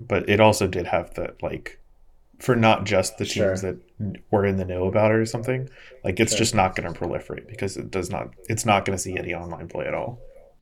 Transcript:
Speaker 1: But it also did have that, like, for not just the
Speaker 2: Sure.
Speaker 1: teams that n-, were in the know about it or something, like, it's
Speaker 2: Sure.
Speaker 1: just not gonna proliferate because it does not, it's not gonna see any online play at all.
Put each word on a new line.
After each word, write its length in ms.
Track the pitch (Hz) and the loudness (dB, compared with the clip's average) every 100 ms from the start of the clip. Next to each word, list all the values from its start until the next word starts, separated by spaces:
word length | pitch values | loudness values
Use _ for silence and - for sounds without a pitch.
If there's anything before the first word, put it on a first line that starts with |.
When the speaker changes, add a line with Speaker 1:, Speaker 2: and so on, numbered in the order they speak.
| - | -4
Speaker 1:
But 200 | 95 92 | -2 2
it 120 | 104 | 6
also 260 | 110 104 95 | 6 6 2
did 200 | 90 82 | -2 -2
have 280 | 87 85 | -2 -2
that, 280 | - 87 - | -6 -8 -8
like, 360 | 80 - - - - _ - _ _ - | -8 -8 -12 -18 -20 _ -20 _ _ -6
for 160 | - | 0
not 300 | 120 113 107 | 4 6 4
just 340 | 101 98 95 - | 2 0 0 -2
the 60 | |
Speaker 2:
Sure. 240 | 101 - 101 | -6 0 0
Speaker 1:
teams 140 | 92 | 0
that 140 | 95 90 - - | -4 -8 -12 -10
n-, 160 | 104 - - | -8 -8 -2
were 160 | 107 98 | 2 2
in 100 | 95 | 0
the 80 | |
know 200 | 92 90 95 | -2 -2 0
about 240 | 107 107 | 4 4
it 60 | 113 | 4
or 100 | 113 | 2
something, 420 | 117 117 127 131 - - - | -2 -4 -4 -6 -14 -20 -8
like, 160 | - 95 | -4 0
it's 120 | 110 | 2
Speaker 2:
Sure. 60 | - | 2
Speaker 1:
just 160 | 113 | 2
not 220 | 107 92 - | 4 2 0
gonna 160 | 90 | -6
proliferate 560 | 82 87 76 - - - | -6 -6 -6 -8 -14 -14
because 280 | 107 98 - | -8 -8 -6
it 140 | 60 | -6
does 200 | 95 85 | -6 -4
not, 220 | 87 - - - | -6 -8 -10 -6
it's 160 | 110 | -2
not 200 | 113 101 | 4 4
gonna 140 | 95 95 | 2 -2
see 180 | 98 90 | -4 -6
any 180 | 82 | -6
online 320 | 85 85 85 85 | -6 -8 -10 -10
play 180 | - 76 | -6 -4
at 80 | |
all. 260 | 78 - 127 - - - _ | -4 -6 -10 -16 -20 -20 _